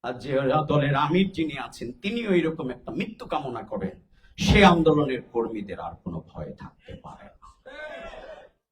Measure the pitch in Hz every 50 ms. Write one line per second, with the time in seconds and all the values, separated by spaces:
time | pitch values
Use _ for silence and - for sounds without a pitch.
0 | - 123 127 123 117 143 135 135 139 131 139 156 147 - 151 147 139 139 139 139
1 | 151 151 165 185 196 190 - 165 160 151 139 135 120 - - - 123 117 123 -
2 | - 202 233 240 233 208 185 175 160 160 160 165 156 127 - - - - - 147
3 | 196 202 - - 247 - 170 151 143 131 120 113 110 - 110 98 - - - -
4 | _ _ _ _ _ - _ - 196 202 - 208 196 185 175 165 160 156 147 147
5 | 147 131 127 120 - - - 117 113 - 113 107 98 101 87 - 87 85 82 -
6 | _ - 87 80 - - _ - 78 - - - - - _ _ _ - - -
7 | - - - - - - _ _ - - _ _ _ 262 269 294 302 302 - -
8 | 220 220 - - - - - - - - _ _ _ _